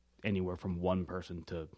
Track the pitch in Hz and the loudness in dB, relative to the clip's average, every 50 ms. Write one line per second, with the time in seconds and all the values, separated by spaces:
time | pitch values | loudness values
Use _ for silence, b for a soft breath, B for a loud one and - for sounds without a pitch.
0 | _ _ _ - - 110 101 95 92 90 87 90 - 98 90 87 87 90 92 92 | _ _ _ -4 0 2 2 2 2 0 -2 -2 -2 -2 0 2 4 4 4 4
1 | 87 92 90 92 85 - 87 85 78 - 90 85 80 78 - | 2 0 -4 -6 -6 -6 -8 -8 -6 -6 -6 -6 -6 -8 -12